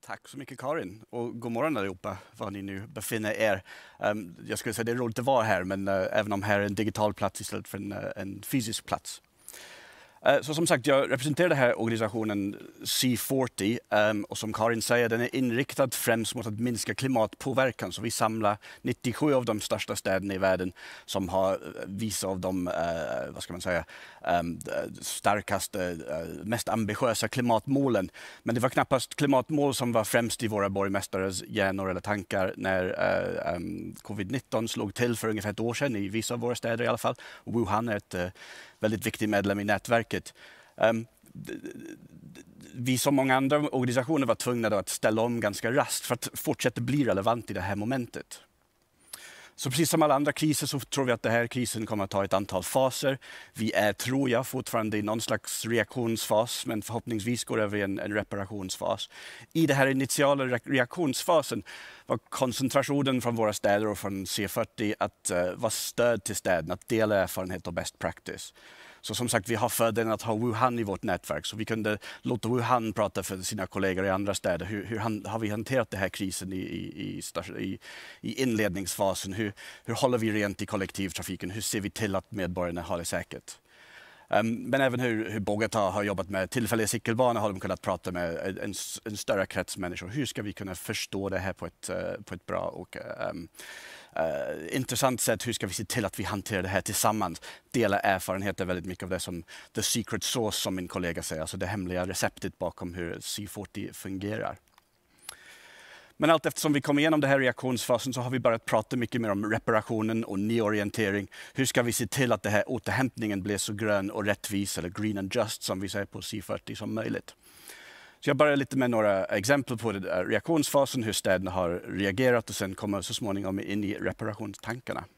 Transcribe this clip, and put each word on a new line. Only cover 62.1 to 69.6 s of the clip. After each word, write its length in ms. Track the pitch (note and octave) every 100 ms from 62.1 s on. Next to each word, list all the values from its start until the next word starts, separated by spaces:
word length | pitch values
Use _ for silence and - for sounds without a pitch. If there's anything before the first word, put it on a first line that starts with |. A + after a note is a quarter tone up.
| A#2+ _
koncentrationen 920 | - C3 A2+ C3 C#3 C3 C#3+ C3+ B2+
från 160 | A#2+ A#2
våra 160 | G#2+
städer 340 | G#2 G#2 G2+ G#2+
och 120 | G2+
från 280 | G2+ G2 F#2
C 220 | - G2
fyrtio 460 | - A2 - G#2 G#2+
att, 320 | G#2 _ -
eh, 220 | F2+ F2+
vara 180 | F#2 A2
stöd 540 | - - - A#2+ A2+
till 120 | - G2
städerna, 380 | - F2+ D#2+
att 140 | F2+ -
dela 280 | A2+ G#2+ G#2
erfarenhet 500 | F2+ - F#2+ F#2 -
och 60 |
best 260 | E2+ E2+ _
practice. 560 | E2+ - - - - - - - - -
Så 140 | -
som 140 | G#2+ B2
sagt, 200 | A#2 G2+
vi 60 |
har 140 | A2+